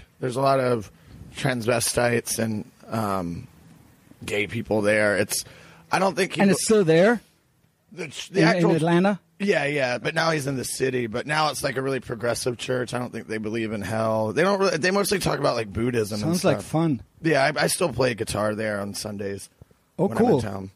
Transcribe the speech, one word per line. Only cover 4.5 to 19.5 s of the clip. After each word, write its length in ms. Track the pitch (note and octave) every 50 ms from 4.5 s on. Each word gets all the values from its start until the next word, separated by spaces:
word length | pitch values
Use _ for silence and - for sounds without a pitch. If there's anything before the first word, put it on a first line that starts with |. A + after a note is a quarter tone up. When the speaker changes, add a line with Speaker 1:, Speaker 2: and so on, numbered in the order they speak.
| - A#2 G#2 - G2+ A2 G2+
Speaker 1:
there. 340 | G#2 G#2+ G#2+ G#2+ G#2 G2+
It's, 280 | F#2 G#2 - - - - - - - - - - - - _ -
I 60 | D#3+
don't 180 | F#3+ - -
think 160 | - F#3+ - -
he 60 | B3
Speaker 2:
And 80 | G3+ G3
Speaker 1:
w- 40 | F3
Speaker 2:
it's 100 | - -
still 200 | - A3 G#3+ G3
there? 360 | D#3 D#3+ E3 F#3 A3 A#3+ G#3 - _ _ _ _ _ _ _ _ _ _ _ _ _ -
Speaker 1:
The 160 | D#3+ E3+ D3
ch-, 220 | - - - -
the 100 | F3 G3 D#3+
Speaker 2:
In, 60 | -
Speaker 1:
actual 220 | G#3 F3+ E3+ G#3
Speaker 2:
in 60 | E3+
Atlanta? 440 | D#3 D3+ E3+ E3+ F3 F#3 G3+ G#3 - - _ _ -
Speaker 1:
Yeah, 280 | G3 G3+ F#3+ D#3 C#3+
yeah, 320 | C#3+ D3 C#3+ C3 B2 B2 A#2
but 160 | G#2 D3+ D3+
now 160 | E3 D#3+ E3
he's 160 | D#3+ D#3 C3
in 100 | C#3+ C#3
the 80 | B2+ A2+
city. 420 | - - - C3 C3 B2+ B2+ A#2+
But 200 | A2+ G#2 A#2+ A#2
now 240 | C3 D3+ D#3 D#3 D3+
it's, 120 | C3+ B2 D3
like, 140 | C#3 B2
a 60 | C3+ C3
really 180 | C3+ C3+ B2+
progressive 560 | - - B2 A2 A#2+ A#2+ A2+ - - B2+ A#2+
church. 380 | - - - B2+ B2+ B2 G#2+ -
I 40 | A#2+
don't 140 | B2 A#2 -
think 160 | A2+ - D#2
they 100 | G#2+ A2
believe 340 | G#2+ G#2+ A2 A#2 A2+ G#2+ A2
in 100 | G#2 F#2+
hell. 500 | F2+ A2 A2 A2 A2+ A2 A2 A2 A2 F#2+
They 100 | C3+ E3+
don't 160 | G3 G3+ F#3+
really, 200 | G3 F#3+ E3+ D#3+
they 120 | D#3 F3+
mostly 280 | F#3+ G3+ G3+ - G#3 F3+
talk 200 | - D#3+ D3+ C#3
about, 180 | C#3+ D3 C3
like, 160 | A#2 A2+ G2+ F#2+
Buddhism 420 | A2 A#2 B2+ A#2+ A#2 G#2+ G2+ A2
and 160 | G#2 G#2+ D#3
Speaker 2:
Sounds 140 | E3+ F3+ -
like 120 | F3 C#3 G#2
Speaker 1:
stuff. 100 | F#2+ -
Speaker 2:
fun. 320 | - D#3 E3 E3 C#3 A2+ - - _ - -
Speaker 1:
Yeah, 220 | D#3+ D3+ C#3 C3+
I, 200 | D3+ C#3+ C#3+ D#3
I 20 |
still 260 | E3 - - F#3 E3 A2+
play 220 | A2+ C3 B2+ A#2+
guitar 400 | G2+ A2 - - G2+ G#2 G#2+ G#2+
there 260 | G#2 A2 G#2+ G#2 G2+
on 140 | G2+ G2+ G2+
Sundays 540 | - - G#2+ G#2 G2 G2+ G2 G2 G2 - -